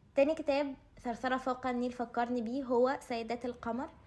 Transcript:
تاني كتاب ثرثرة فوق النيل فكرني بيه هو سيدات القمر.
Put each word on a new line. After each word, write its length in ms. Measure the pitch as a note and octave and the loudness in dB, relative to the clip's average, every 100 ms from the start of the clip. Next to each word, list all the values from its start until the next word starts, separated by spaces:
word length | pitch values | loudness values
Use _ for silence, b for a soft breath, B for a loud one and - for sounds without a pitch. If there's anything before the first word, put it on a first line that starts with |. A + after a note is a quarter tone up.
| - | -2
تاني 200 | - C#4 | 4 4
كتاب 400 | D#4+ D4 C#4 C#4+ C4 - - | 4 2 2 0 -4 -16 -10
ثرثرة 360 | B3 A3+ B3+ B3+ | -8 -4 -2 0
فوق 300 | B3+ B3+ C4 | 0 -2 -2
النيل 260 | A#3+ B3 | -2 -2
فكرني 500 | B3 A#3 A#3+ A#3+ B3 | -4 -4 -2 0 0
بيه 220 | A3 C4+ | -2 -4
هو 320 | B3 A#3+ B3+ C#4+ | 2 4 4 2
سيدات 440 | - A#3 A3+ A#3+ | -4 -6 -4 -4
القمر. 440 | B3 A#3+ A#3 A#3 D#4+ - | -6 -6 -4 -4 -6 -12